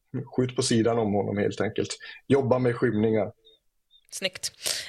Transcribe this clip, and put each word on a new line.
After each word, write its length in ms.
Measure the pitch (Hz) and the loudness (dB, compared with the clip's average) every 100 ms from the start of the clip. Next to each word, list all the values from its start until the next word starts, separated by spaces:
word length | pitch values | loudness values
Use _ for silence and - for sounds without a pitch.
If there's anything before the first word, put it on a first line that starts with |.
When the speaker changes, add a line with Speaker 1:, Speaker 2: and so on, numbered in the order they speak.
| _ 131 127 - | _ -10 -4 -2
Speaker 1:
skjut 200 | 127 127 | -2 0
på 60 | |
sidan 360 | 123 120 113 117 | 0 2 2 2
om 160 | 107 | 2
honom 240 | 101 107 104 | 0 0 -2
helt 220 | 104 104 | -2 -2
enkelt. 280 | 101 104 101 - - - - | -4 -4 -6 -8 -16 -12 2
Jobba 320 | 139 123 127 | 4 4 4
med 180 | 127 120 | 2 2
skymningar. 560 | 127 104 113 110 98 - _ _ _ _ _ _ _ | 0 2 2 2 0 -6 _ _ _ _ _ _ _
Speaker 2:
Snyggt. 420 | - 185 - - - - - | -8 -8 -6 -10 -6 -4 -4